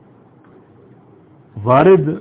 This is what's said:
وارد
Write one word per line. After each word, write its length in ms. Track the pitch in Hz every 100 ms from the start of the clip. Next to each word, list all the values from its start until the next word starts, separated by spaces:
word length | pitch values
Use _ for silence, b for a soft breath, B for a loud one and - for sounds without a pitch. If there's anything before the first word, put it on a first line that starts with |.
| _ _ _ _ _ _ _ _ _ _ _ _ _ _ _ 107
وارد 460 | 107 131 175 190 147 156